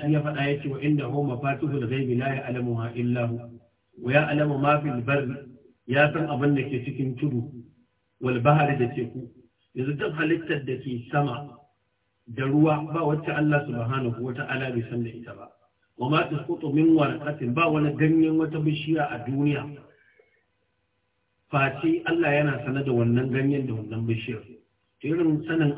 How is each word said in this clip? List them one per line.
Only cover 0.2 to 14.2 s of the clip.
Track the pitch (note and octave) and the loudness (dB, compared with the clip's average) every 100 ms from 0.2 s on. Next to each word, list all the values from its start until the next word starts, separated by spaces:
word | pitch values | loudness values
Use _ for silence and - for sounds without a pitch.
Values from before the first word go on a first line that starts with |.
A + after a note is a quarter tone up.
faɗa | D3 C#3 C#3+ | 2 -2 0
ya | C#3+ | -2
ce, | D3 | -4
"Wa | C3+ | -2
indahu | D3 D3 B2+ C#3 C#3+ | 0 0 0 -2 0
mafatihul | A#2+ C#3 C#3 D#3 C3+ A#2 | -2 -2 -2 -2 -2 -2
ghaibi | C3 B2+ A#2+ | -2 0 0
la | C3+ | 0
ya'lamuha | C3+ - B2 A#2+ A#2 A#2 A#2+ | -2 -4 -4 -2 -2 -4 -4
illa | A#2+ B2 A#2 | -2 0 0
hu, | A#2 - - _ _ _ - | -4 -8 -18 _ _ _ -10
wa | A#2+ | 0
ya'lamu | C#3+ D3+ D3 D3 C#3 | 2 4 2 2 2
ma | C#3+ D3 | 2 2
fil | D3 B2 | 2 -4
barri," | A#2 C#3+ B2 - - - - _ - | 0 0 -2 -6 -12 -20 -20 _ -2
ya | C3+ D3+ | 2 4
san | D#3 D3+ | 2 -2
abin | C3 C#3+ C#3 | 0 2 2
da | |
ke | B2 B2+ A#2+ | 0 -4 -4
cikin | B2 C3 B2 | -4 -4 -2
tudu, | D3+ A#2+ G#2+ - - _ _ _ _ - | -2 -2 -4 -10 -18 _ _ _ _ -6
"wal | B2+ B2+ | -2 2
bahri," | B2+ D3+ C#3+ B2+ | 4 6 4 2
da | A#2+ | 0
teku. | - A#2 B2+ A#2+ - - _ _ A#2+ | -2 -6 -8 -12 -16 -20 _ _ -6
Yanzu | C3+ C#3+ | -4 -2
duk | - | -4
halittar | D#3 D#3 E3+ - D3+ C3 | -2 0 0 -2 -4 -4
da | B2 | -6
ke | - A#2+ - | -6 -8 -2
sama | D3 C#3+ A#2+ C#3+ - _ _ _ _ _ _ - | 0 0 -2 -10 -16 _ _ _ _ _ _ -12
da | A2+ C3+ | -4 0
ruwa, | D3 D#3 D3+ D3+ | 4 4 2 -2
ba | E3 | -2
wacce | D3+ D3+ - | 0 -2 -2
Allah | D3+ D3+ D3 D3 | 0 2 2 0
subhanahu | A#2+ A#2+ C3+ B2 A#2 | -4 -2 -2 -2 -4